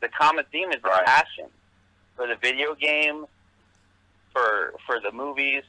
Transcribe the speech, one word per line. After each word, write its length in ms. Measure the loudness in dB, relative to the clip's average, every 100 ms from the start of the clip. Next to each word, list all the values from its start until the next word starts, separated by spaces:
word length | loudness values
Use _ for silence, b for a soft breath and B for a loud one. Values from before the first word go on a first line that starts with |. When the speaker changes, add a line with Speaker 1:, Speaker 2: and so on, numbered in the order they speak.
Speaker 1:
the 80 | -6
common 360 | 2 2 2 -2
theme 180 | -6 -4
is 100 | -2
the 60 | 2
Speaker 2:
Right. 160 | 2
Speaker 1:
passion 420 | 6 4 2 -4 -16 _ _ _ _ _ _
for 140 | -8 -6
the 80 | -2
video 380 | -2 0 -2 -2
game, 500 | 0 2 0 -2 -10 _ _ _ _ _ _ _ _ _ _
for, 420 | 0 2 2 -2 -6 -4
for 140 | -4
the 100 | -4
movies, 540 | -6 -6 -4 -2 -4